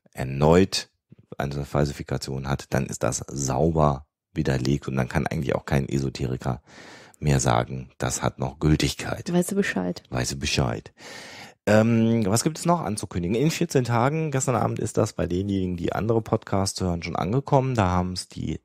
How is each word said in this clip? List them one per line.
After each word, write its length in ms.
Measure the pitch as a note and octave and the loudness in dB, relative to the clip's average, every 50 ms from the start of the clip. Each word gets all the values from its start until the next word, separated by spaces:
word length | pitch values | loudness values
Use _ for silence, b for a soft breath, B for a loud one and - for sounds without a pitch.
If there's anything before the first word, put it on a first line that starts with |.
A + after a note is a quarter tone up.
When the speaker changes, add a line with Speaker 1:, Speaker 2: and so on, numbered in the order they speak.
| _ _ | _ _
Speaker 1:
erneut 760 | _ - C#2+ C2 C2+ C#2 D2 - - F2+ F#2+ - - - - _ _ _ _ _ - - _ _ - | _ -8 -8 -6 0 4 6 8 8 8 6 4 0 -6 -6 _ _ _ _ _ -20 -20 _ _ -8
eine 280 | - - C#2+ C#2 C#2+ C#2+ | -6 -6 -6 -4 -6 -8
Falsifikation 840 | - - D2 C#2+ C#2+ C#2+ - D#2 - C2+ C2 - - C2+ C2+ C2+ | -2 0 0 0 0 -2 -8 -6 -6 -6 -6 -6 -6 -8 -8 -2
hat, 180 | C2+ C#2 - - _ | -4 -4 -4 -2 _
dann 160 | - C2+ C2 | -2 -2 -2
ist 160 | B1+ - - - | -2 -4 -2 -2
das 200 | A#1 - - - | -2 -2 -4 -8
sauber 800 | - - C#2 C2+ C2 C2 C2 D2+ E2 D#2+ D#2+ D2+ D2 C#2 C2+ C#2+ _ _ _ _ _ _ | -8 -8 -6 -4 -2 0 2 2 2 4 4 4 4 2 -2 -8 _ _ _ _ _ _
widerlegt 540 | - D2 C2+ C2+ B1+ B1 C2 C#2+ C#2 - | -2 0 0 0 0 2 0 0 0 -2
und 80 | - C2 | -4 -2
dann 140 | C2 B1+ B1+ | -2 -2 0
kann 180 | - D#2 C#2 | -2 -2 -2
eigentlich 260 | - - D#2+ D2 - - | 0 -2 -2 0 0 -2
auch 120 | - - | -2 -2
kein 220 | - D2+ C#2 C#2 | 0 0 0 0
Esoteriker 760 | - - C#2 C2+ C2+ - - C#2 B1 B1+ C2 - C2+ A#1+ A#1+ B B B B B B B B B B B _ | 0 -2 -2 -2 -4 -4 -4 -4 -4 -4 -4 -4 -4 -6 -6 B B B B B B B B B B B _
mehr 200 | - D2+ C#2 C2 | 2 2 2 4
sagen, 500 | B1 B1+ A#1 A#1 A#1+ - C2 C2 C2 - _ _ | 4 4 2 2 0 -2 -6 -10 -10 -12 _ _
das 240 | C2 B1+ - - - | -4 -4 -4 -2 -4
hat 160 | B1 - - | -4 -4 -4
noch 180 | C2 C2 C2+ - | -6 -6 -4 0
Gültigkeit. 720 | D2+ D#2 D2+ - D2+ C2+ - - - - - - - - | 4 4 4 4 4 0 -2 -4 -6 -8 -8 -6 -4 0
Speaker 2:
Weiß 160 | F3 F3 F3 | 0 0 0
sie 80 | - F#3+ | 2 0
Bescheid. 460 | G3 G3 - - F#3+ F3+ F3 F3 - - _ | -2 -2 0 -2 -2 -4 -4 -6 -8 -10 _
Speaker 1:
Weiß 200 | - B1 B1 - | -4 -4 -2 -2
sie 60 | C#2+ | -4
Bescheid. 580 | C2+ C#2 D2 - - C#2 A#1+ A1+ G#1 - - B B B B B B B B B B B B B _ _ | -4 -4 -2 0 0 0 0 -2 -6 -10 -16 B B B B B B B B B B B B B _ _
Ähm, 600 | - G#2+ G#2+ A2 A#2 A#2 A2+ A2+ A2+ A#2 A#2 A2 | 4 6 6 6 6 6 6 6 4 4 2 2
was 180 | F#2 G#2 A#2 - | 2 2 2 0
gibt 140 | D#3+ D#3 | 0 -4
es 80 | - - | 0 2
noch 160 | E3 F3 E3+ | 2 2 2
anzukündigen? 540 | - - G#2+ - - - - F2+ E2+ F2 A2 | 0 -4 -4 -4 -6 -6 -4 -4 -2 0 0
In 120 | A2+ C#3+ E3 | 2 2 2
vierzehn 360 | - - E3+ - - C#3 A#2+ | 2 0 -2 2 2 0 2
Tagen, 460 | A#2 A#2 A2+ A#2 C#3 D3+ D#3+ D#3+ D#3 | 2 2 2 2 2 2 0 -4 -2
gestern 240 | C3+ C3+ - C3+ B2 | -2 -2 0 0 0
Abend 240 | G#2+ A2+ A#2 A#2 - | 0 0 0 -2 -2
ist 180 | - - - | -4 -2 0
das 160 | A2 A2 G#2+ - | 0 0 0 0
bei 140 | - E2+ | -4 -2
denjenigen, 500 | E2 F2 F#2 G2 G2+ G2 F#2+ F#2 F#2 F2+ | -2 0 -2 0 0 0 0 0 -2 -4
die 160 | E2+ E2+ - - | -4 -4 -4 -2
andere 280 | - G2 A2 A2+ A2+ | -2 -2 0 0 0
Podcasts 600 | G#2+ - A2+ G#2+ - - - G2 G2 G2 - - | 0 0 -2 -2 0 -2 0 0 0 -2 -2 -2
hören, 220 | F#2+ F2+ E2+ E2+ E2+ | -2 -2 -2 -2 -4
schon 120 | F2 - | -6 -4
angekommen. 580 | - - F2 A2+ C#3 - - D3 C3+ B2+ C3 B2+ | -4 -2 0 0 -2 0 2 2 2 2 2 2
Da 140 | A2+ G2 | 2 2
haben's 400 | F2+ F2+ F2+ F2+ F2+ F2+ - - | 2 2 2 0 -2 -4 -8 -12
die 320 | _ - - D#2+ E2 D#2+ - | _ -10 -8 -6 -6 -6 -8